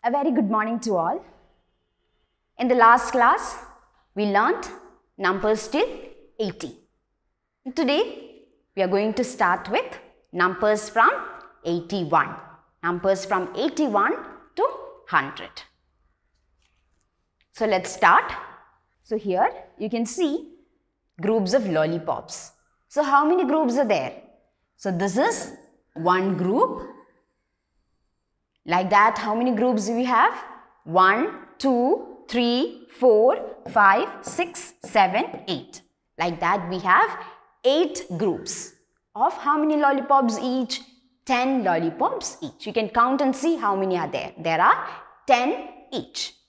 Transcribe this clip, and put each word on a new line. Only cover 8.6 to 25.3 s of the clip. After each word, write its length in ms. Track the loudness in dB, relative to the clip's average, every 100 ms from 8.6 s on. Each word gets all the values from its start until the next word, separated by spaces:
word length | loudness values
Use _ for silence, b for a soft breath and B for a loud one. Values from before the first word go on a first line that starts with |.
| _ -4
we 80 |
are 60 | 0
going 240 | 0 0
to 100 | -2
start 460 | -4 0 0 0 -2
with 280 | -4 -4 -12 -20 _ _
numbers 560 | 0 0 2 0 0 0
from 200 | 4 4 2 -8 -16 -20 _
eighty-one. 720 | -4 -4 -4 -6 0 0 0 -6 -18 -20 _ _
Numbers 400 | -6 -2 0 0
from 240 | 0 -2 -4 -4
eighty-one 640 | -4 -2 0 2 0 -2 -8 -20 _ -2
to 100 | -2 -2 -16 -20 -2
hundred. 560 | 0 0 -10 -16 -18 -20 _ _ _ _ _ _ _ _ _ _ _ _ _ _ _ _ _ _
So 120 | -4 0
let's 240 | 0 -2
start. 440 | 2 6 6 4 -8 -14 -20 _ _ _ _
So 140 | _ -6
here 320 | -2 0 0 -2 -20 _
you 120 | -6
can 160 | -4 -4
see 440 | -2 -2 -2 -8 -20 _ _ _ _ _ -6
groups 320 | -2 0 2
of 120 | 0 0
lollipops. 840 | 0 0 -2 -4 -6 -6 -12 -14 _ _ _ _
So 140 | -4
how 200 | 2 4
many 220 | 4 2 2
groups 320 | 2 2 0
are 100 | 2
there? 340 | 0 -2 -10 -20 _ _ _ _ _
So 160 | -6
this 240 | -2 -2 2
is 380 | 0